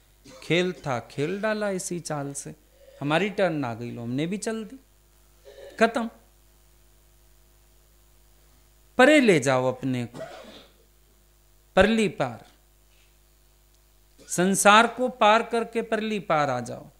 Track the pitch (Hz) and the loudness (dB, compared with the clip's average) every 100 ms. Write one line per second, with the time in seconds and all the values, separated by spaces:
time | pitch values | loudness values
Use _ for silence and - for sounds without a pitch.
0 | _ _ - - - 160 180 180 151 123 | _ _ -20 -20 -2 0 0 -4 -6 -6
1 | - - 151 196 220 214 208 190 - 175 | -6 -6 -6 -4 -4 -4 -4 -6 -6 -10
2 | 160 151 139 139 - 156 _ _ - - | -8 -8 -8 -10 -14 -18 _ _ -20 -10
3 | 139 156 202 190 185 151 131 113 120 117 | -2 -2 -2 -2 -2 -2 -6 -6 -10 -10
4 | 117 127 165 202 214 226 214 269 _ _ | -6 -4 -4 -6 -6 -8 -10 -18 _ _
5 | _ _ _ _ - - - - 220 233 | _ _ _ _ -20 -20 -20 0 0 0
6 | 233 - _ _ _ _ _ _ _ _ | -6 -10 _ _ _ _ _ _ _ _
7 | _ _ _ _ _ _ _ _ _ _ | _ _ _ _ _ _ _ _ _ _
8 | _ _ _ _ _ _ _ _ _ - | _ _ _ _ _ _ _ _ _ 4
9 | 262 302 240 165 131 131 127 127 135 127 | 6 8 6 4 4 2 0 -2 -4 -4
10 | 120 - - - - - - _ _ _ | -6 -10 -16 -16 -20 -20 -20 _ _ _
11 | _ _ _ _ _ _ _ - 202 226 | _ _ _ _ _ _ _ 2 4 4
12 | 208 - 135 110 - _ _ _ _ _ | 0 -2 -8 -8 -20 _ _ _ _ _
13 | _ _ _ _ _ _ _ _ _ _ | _ _ _ _ _ _ _ _ _ _
14 | _ _ - - 185 190 208 208 233 233 | _ _ -8 0 0 4 6 8 6 0
15 | 254 - 214 220 233 233 226 233 220 220 | -4 2 4 4 2 -4 -4 -6 -4 -4
16 | 214 214 - 160 143 123 120 123 147 | -2 -6 -2 0 0 -2 -6 -12 -16